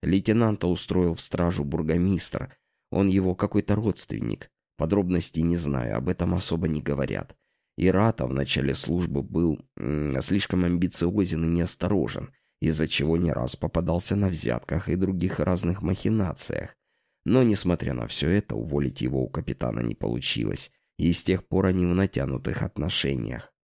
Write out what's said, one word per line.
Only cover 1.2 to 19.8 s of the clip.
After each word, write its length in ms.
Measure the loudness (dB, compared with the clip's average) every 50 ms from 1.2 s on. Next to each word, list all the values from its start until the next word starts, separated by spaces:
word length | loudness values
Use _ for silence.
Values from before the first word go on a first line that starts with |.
стражу 420 | -8 -6 -2 0 0 0 0 0 -2
бургомистр. 920 | -2 -2 -4 -2 0 0 2 2 2 2 0 -2 -4 -6 -8 -8 -8 -14 _ _ _ _ _ _ _
Он 160 | 0 2 2
его 280 | 4 4 4 2 2 0
какой-то 400 | 0 -2 0 0 0 2 2 0
родственник. 760 | 0 2 0 -2 -2 -6 -8 -8 -6 -4 -4 -4 -6 -8 -20 _ _ _ _ _ _
Подробностей 640 | 0 2 2 2 2 2 2 0 0 -2 _ 0 2
не 160 | 2 2 0
знаю, 360 | 0 -2 -2 -2 -2 -2 -2
об 140 | -2 -2 -2
этом 260 | -2 0 0 0 0
особо 340 | 0 0 -2 -2 0 0 0
не 120 | -2 -2
говорят. 560 | -2 -2 -2 -2 -2 -4 -4 -6 -6 -10 -14 _ _ _ _ _ _ _ _
И 140 | 0 2 4
Рата 340 | 4 6 4 4 2 0 -2
в 80 | -2 -2
начале 420 | -2 -2 0 0 0 0 0 0
службы 480 | -2 -2 -2 0 0 0 0 -2 -2 -4
был, 380 | -2 0 2 2 2 2 0 -4 _ _
м, 420 | -8 -4 -2 -2 0 0 0 -2 -2 0
слишком 420 | 0 0 0 0 2 2 2 2
амбициозен 800 | 2 2 2 0 0 0 0 -2 0 2 2 0 0 0 0 0
и 40 | 2
неосторожен, 840 | 2 2 0 0 -2 -4 -2 0 2 2 0 0 -4 -8 -10 -12 _ _ _ _ _ _ -2
из-за 260 | 0 0 0 0 -2
чего 300 | 0 0 0 2 2 2
не 120 | 2 2
раз 240 | 0 0 -2 -4 -4
попадался 600 | -4 -6 -2 0 0 0 2 0 -2 0 0 0
на 120 | 2 2 0
взятках 600 | 0 -2 -2 -2 -4 -4 -4 -2 -4 -4 0 0
и 80 | 0
других 420 | 0 0 0 0 0 -2 -2 0 0
разных 440 | 0 0 0 0 0 0 -2 0 0
махинациях. 920 | -2 -2 0 0 0 2 2 0 0 -2 -6 -8 -6 -6 -6 -6 -8 -14 _ _ _ _ _ _ _ _ _ _
Но, 160 | 2 4 6 6
несмотря 500 | 4 2 2 2 0 0 2 0 -4 -4
на 140 | -4 -4
всё 240 | -6 -4 -2 0 2
это, 260 | 2 2 0 _ -4
уволить 460 | -6 -4 -2 -2 0 0 0 -2 -2 -4
его 200 | -2 0 0 -2
у 60 | -2
капитана 520 | -2 -6 -4 -4 -4 -4 -4 -4 -2 -2